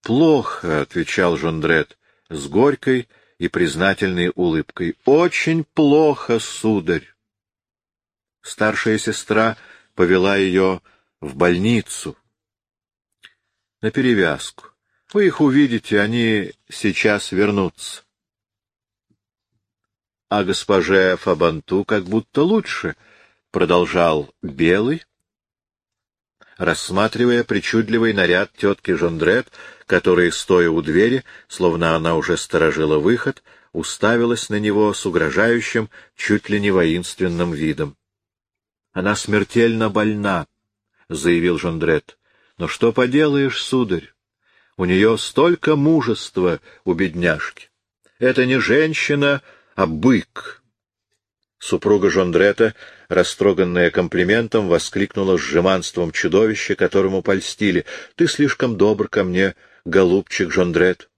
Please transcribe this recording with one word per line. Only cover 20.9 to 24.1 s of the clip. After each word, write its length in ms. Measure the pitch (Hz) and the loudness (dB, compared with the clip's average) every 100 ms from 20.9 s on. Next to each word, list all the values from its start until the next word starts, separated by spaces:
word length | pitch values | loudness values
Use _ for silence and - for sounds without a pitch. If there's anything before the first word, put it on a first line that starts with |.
| 95 92 90 | 4 4 0
Фабанту 680 | - 80 85 80 - 95 | -2 0 0 0 -4 -4
как 200 | 101 107 | 0 -4
будто 400 | 90 110 - - | 0 -4 -2 -2
лучше", — 500 | 160 220 - - 92 - _ _ _ _ _ | 0 0 -2 -8 -8 -10 _ _ _ _ _
продолжал 840 | 95 85 87 87 90 85 | -2 2 2 2 2 2